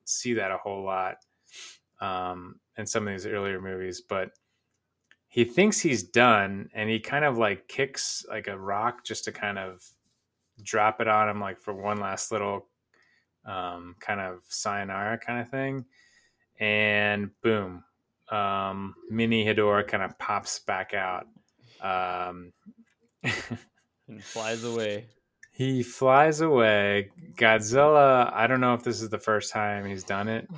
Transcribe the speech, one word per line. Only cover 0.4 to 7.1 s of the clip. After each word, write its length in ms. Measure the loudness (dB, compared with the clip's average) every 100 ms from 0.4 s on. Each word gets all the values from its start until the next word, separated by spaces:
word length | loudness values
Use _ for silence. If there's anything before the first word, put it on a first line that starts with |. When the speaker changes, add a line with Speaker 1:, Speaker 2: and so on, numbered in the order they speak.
| -2
Speaker 1:
a 60 | -4
whole 260 | -6 -6
lot, 340 | -4 -4 -4 -8 _ _ _ -20 -20 -20 _ _
um, 600 | -6 -4 -6 -8 -12 -18 _ -12
in 80 | -6
some 200 | -4 -4
of 60 |
these 140 | -6 -6
earlier 340 | -4 -4 -6
movies, 400 | -8 -8 -8 -10
but 300 | -6 -6 -6 -10 _ _ _ _ _ _ _ _ _
he 180 | 0 2
thinks 340 | 4 4 4
he's 220 | 0 0
done, 680 | 0 4 6 6 2 -6 -10
and 160 | -6 -2
he 100 | -2
kind 260 | -2